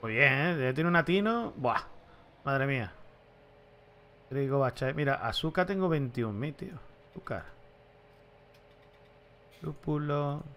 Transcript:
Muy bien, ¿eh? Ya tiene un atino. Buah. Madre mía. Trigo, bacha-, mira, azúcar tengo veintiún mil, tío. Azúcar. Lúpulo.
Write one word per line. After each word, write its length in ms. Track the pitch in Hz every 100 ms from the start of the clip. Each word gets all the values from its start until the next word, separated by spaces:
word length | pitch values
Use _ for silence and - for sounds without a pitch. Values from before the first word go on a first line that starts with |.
Muy 120 | 113
bien, 200 | 110 143
¿eh? 240 | 135 160 170 127
Ya 60 |
tiene 160 | 131 165
un 60 | 175
atino. 580 | 160 185 208 233 226 -
Buah. 260 | 127 113 - - - - - - 143
Madre 220 | 135 135
mía. 260 | 135 104 - - - - - - - - - - - - - -
Trigo, 300 | 135 139 139
bacha-, 340 | 131 - 131
mira, 220 | 135 143 139
azúcar 500 | 117 - 156 160 180
tengo 240 | 196 185
veintiún 500 | 156 135 120 113 101
mil, 140 | 143
tío. 220 | 143 175 170 - - -
Azúcar. 340 | - - 95 - - - - - - - - - - - - - - - - - - - - - -
Lúpulo. 840 | 160 143 - 151 147 143 147 147 151